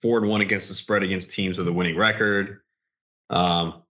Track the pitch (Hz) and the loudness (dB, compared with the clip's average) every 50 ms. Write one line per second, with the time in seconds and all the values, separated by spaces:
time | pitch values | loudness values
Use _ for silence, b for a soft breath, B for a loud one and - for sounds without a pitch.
0 | - 117 117 113 107 104 107 104 101 95 107 95 - - 92 - - - 104 101 | 0 2 2 2 2 2 2 2 2 0 0 -2 -4 -6 -8 -6 -4 0 0 0
1 | 95 92 95 92 90 - - - 98 92 87 95 90 87 85 87 90 87 80 85 | 0 0 -2 -4 -4 -4 -4 -4 -2 -2 -2 -2 -2 -2 0 0 0 0 0 2
2 | 110 110 110 107 110 104 101 101 98 101 101 - _ _ _ _ _ _ _ _ | 2 2 2 2 0 0 0 0 -2 -4 -8 -16 _ _ _ _ _ _ _ _
3 | _ _ _ _ _ - - 85 90 90 85 85 85 80 - - _ | _ _ _ _ _ -2 0 2 2 2 2 2 0 -2 -6 -12 _